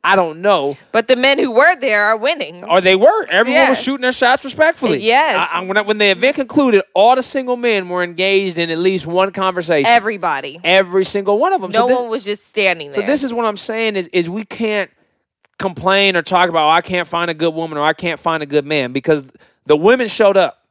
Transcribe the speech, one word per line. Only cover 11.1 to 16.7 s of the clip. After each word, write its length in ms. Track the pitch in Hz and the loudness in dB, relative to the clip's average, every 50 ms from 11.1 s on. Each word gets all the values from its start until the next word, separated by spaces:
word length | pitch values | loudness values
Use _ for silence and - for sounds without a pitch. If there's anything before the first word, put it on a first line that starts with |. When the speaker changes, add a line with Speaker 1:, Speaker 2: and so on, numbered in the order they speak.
| - 202 196 196 202 214 | -4 -4 0 0 0 2
Speaker 1:
one 140 | 285 370 | 2 0
of 80 | 392 359 | 0 -2
them. 100 | 196 180 | -4 -2
Speaker 2:
No 100 | 175 220 | 0 0
Speaker 1:
So 80 | 240 254 | 2 2
thi-, 60 | 254 | 0
Speaker 2:
one 160 | 254 247 233 | 0 -2 -4
was 140 | 220 262 196 | -8 -8 -6
just 240 | 202 208 208 - - | -8 -10 -10 -10 -10
standing 420 | - 214 202 190 175 165 151 143 | -4 -2 0 0 -2 -2 -8 -8
Speaker 1:
so 80 | 139 202 | -6 -6
Speaker 2:
there. 60 | 202 | -2
Speaker 1:
this 160 | 208 285 285 277 | -2 -2 -2 -2
is 80 | 262 | -6
what 120 | 233 233 233 | -4 -4 -4
I'm 120 | 220 208 | -4 -4
saying 380 | 196 - - 220 220 226 220 208 | -6 -8 -8 -6 -4 -4 -4 -4
is, 100 | 196 180 160 | -4 -6 -2
is 200 | - 180 170 165 | -2 -2 -2 -2
we 160 | 180 214 220 | -6 -8 -10
can't 460 | _ - - 226 220 214 208 185 - _ _ _ _ _ _ _ _ _ _ _ _ _ _ | _ -8 -6 -4 -4 -2 -4 -6 -6 _ _ _ _ _ _ _ _ _ _ _ _ _ _
complain 580 | - 185 175 143 156 185 190 196 202 196 185 | -6 -6 -6 -2 0 2 2 4 4 2 2
or 60 | 175 | 0
talk 260 | 160 - 185 175 180 180 | -2 0 2 2 2 2
about, 180 | 165 165 156 | 2 2 2
"Oh, 40 | 151 | 4